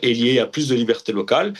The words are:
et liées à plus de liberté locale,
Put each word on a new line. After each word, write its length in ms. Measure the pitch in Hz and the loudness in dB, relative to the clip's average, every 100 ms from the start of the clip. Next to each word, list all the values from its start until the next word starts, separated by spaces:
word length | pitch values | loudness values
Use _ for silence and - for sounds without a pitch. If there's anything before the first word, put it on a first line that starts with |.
et 140 | 127 117 | 0 2
liées 240 | 120 127 | 2 2
à 80 | 110 | 0
plus 200 | 156 143 | -2 0
de 60 | |
liberté 380 | 123 113 113 - | 0 0 0 -2
locale, 420 | 104 - 139 208 | -4 0 0 0